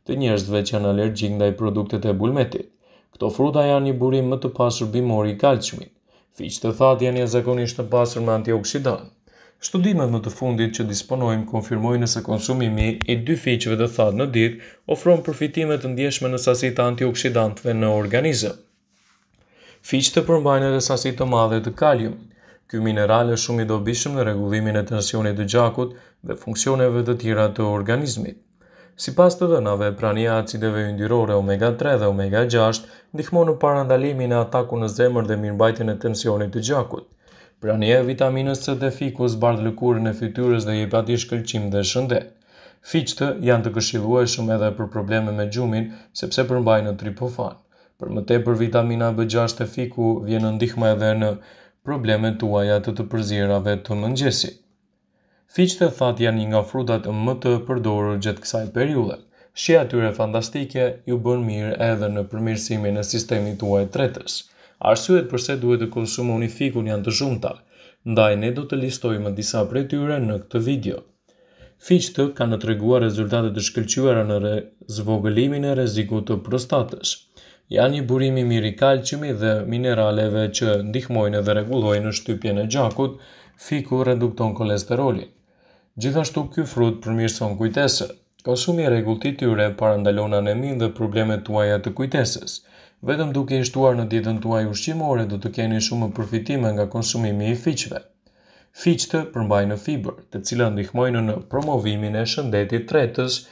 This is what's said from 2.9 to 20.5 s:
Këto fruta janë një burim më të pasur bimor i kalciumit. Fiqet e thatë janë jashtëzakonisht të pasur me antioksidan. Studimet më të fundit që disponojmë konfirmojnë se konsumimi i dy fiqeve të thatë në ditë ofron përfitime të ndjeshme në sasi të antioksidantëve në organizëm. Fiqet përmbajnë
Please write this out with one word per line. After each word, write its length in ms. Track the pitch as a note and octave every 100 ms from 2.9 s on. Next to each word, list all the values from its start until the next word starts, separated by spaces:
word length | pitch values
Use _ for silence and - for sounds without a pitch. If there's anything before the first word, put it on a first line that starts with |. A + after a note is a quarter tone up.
| _ _ -
Këto 140 | A2
fruta 320 | - C#3 D3 C#3+
janë 220 | C#3+ C#3
një 80 | B2+
burim 260 | B2+ C3+ B2+
më 140 | C3
të 80 | C3 -
pasur 320 | A#2+ A#2+ A2
bimor 380 | A#2 B2 A2 G#2+
i 80 | G2+
kalciumit. 480 | C#3+ B2 - - - _ _ _ _ -
Fiqet 300 | F2+ - A#2
e 60 | A2+
thatë 260 | C3 B2+ B2
janë 160 | B2
jashtëzakonisht 580 | B2 A#2+ A#2+ B2 A#2+ -
të 60 | G#2+ A#2+
pasur 320 | A#2+ A#2+ A#2
me 80 | A2
antioksidan. 760 | G#2+ A2+ G2+ C#3+ C3 G2 F#2+ _ _ _ - _ -
Studimet 480 | F#3+ F#3 F3+ B2+
më 80 | A#2 A2+
të 80 | -
fundit 400 | B2+ A#2 A2+ A2+
që 100 | A2
disponojmë 560 | G2+ - C3 A#2+ A2 A2
konfirmojnë 640 | A#2 G#2+ A2 A#2 A#2+ A#2
se 80 | A2+ -
konsumimi 640 | G#2+ - C3 A#2 G#2+ A2 A2+ -
i 80 | A#2+ A#2
dy 140 | E3
fiqeve 400 | - A#2+ A2 A2
të 80 | A#2 A#2
thatë 240 | G#2+ G2+
në 80 | C#3 A#2+
ditë 340 | A2+ A#2 - - -
ofron 320 | D3+ F3 E3+ -
përfitime 560 | D3+ D3+ D#3 D#3+ C#3+
të 140 | B2+ B2
ndjeshme 340 | C#3 C3 B2+
në 160 | B2+ -
sasi 300 | B2 B2+ B2
të 140 | B2
antioksidantëve 800 | A#2+ B2+ A#2+ C3 A#2+ A2 G#2+ B2 A2+
në 160 | A2 G#2+
organizëm. 580 | G2+ A2+ D#3 B2+ G#2 - _ _ _ _ _ _ _ _ _ _ - -
Fiqet 400 | - C3+ C3+ - D#3
përmbajnë 440 | E3 C#3+